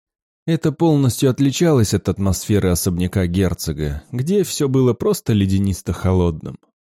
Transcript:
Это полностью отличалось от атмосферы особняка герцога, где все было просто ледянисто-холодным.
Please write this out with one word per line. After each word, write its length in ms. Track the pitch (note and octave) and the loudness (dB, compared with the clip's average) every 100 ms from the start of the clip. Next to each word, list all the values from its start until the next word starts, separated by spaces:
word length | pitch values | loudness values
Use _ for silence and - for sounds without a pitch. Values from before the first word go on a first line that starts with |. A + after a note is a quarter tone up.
| _ _ _ _ - | _ _ _ _ -4
Это 260 | E3 D#3+ | -2 -2
полностью 600 | C3+ E3+ D3 C3+ - C3+ | 0 2 4 2 2 0
отличалось 640 | A#2+ C#3 B2+ F3 C#3+ G#2+ G2+ | 2 0 2 2 4 2 0
от 120 | - | -2
атмосферы 640 | F#2 F#2+ F2+ - G#2 F#2 | -2 0 -2 0 0 2
особняка 560 | F2 - F2 F2+ G#2 F2+ | 0 0 -2 -2 -2 0
герцога, 800 | F2 F#2 E2 - D2 D2 C#2+ - | 0 0 -2 -6 -4 -4 -6 -8
где 320 | B2 C#3+ G3+ | -6 -2 0
все 260 | F3+ - C#3+ | -2 -2 0
было 240 | C3 B2+ | 2 2
просто 400 | A2+ - G#3 - | 2 -2 -2 0
ледянисто-холодным. 1300 | A2 G2 F#2+ G2 F#2 - F2+ F#2+ F#2 F2 D#2 - C2+ _ _ _ | 2 2 2 0 -4 -6 -4 0 2 0 -2 -12 -16 _ _ _